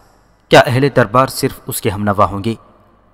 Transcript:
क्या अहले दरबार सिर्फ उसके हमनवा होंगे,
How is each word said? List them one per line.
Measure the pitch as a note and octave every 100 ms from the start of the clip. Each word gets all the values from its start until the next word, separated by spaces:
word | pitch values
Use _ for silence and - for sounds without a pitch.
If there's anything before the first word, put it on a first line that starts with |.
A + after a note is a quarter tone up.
| _ _ _ _ -
क्या | D3
अहले | - B2 C#3
दरबार | C3 G#2 B2 C3
सिर्फ | - C3+ - -
उसके | - A2+
हमनवा | G2+ G#2 G2+
होंगे, | F#2 G2+ A2+ A2 _ _ _ _ _